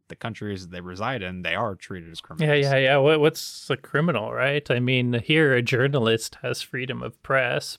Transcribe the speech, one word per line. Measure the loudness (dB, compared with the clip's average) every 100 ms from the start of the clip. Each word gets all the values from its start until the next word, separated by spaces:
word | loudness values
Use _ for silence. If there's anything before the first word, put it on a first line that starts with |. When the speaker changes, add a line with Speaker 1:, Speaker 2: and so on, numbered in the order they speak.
| _
Speaker 1:
the | -12
countries | -10 -8 -8 -8 -10
they | -14
reside | -12 -6 -6 -4
in, | -6 -6
they | -4
are | -2 -4
treated | -6 -12 -14 -14
as | -18
Speaker 2:
Yeah, | -12 -2
Speaker 1:
criminals. | 2 2
Speaker 2:
yeah, | 2 2
yeah. | 4 4
What, | 6 6
what's | 4 2 -6 -12 -6
a | -6
criminal, | -2 0 0 0 -4
right? | -2 0 0 0
I | 0
mean, | 2 2 2
here | 0 2 4 6
a | 4
journalist | 2 2 2 2 2 2 -2 -8
has | -6 -6
freedom | -6 -8 -6 -6
of | -10 -10
press, | -2 0 2 -2 -6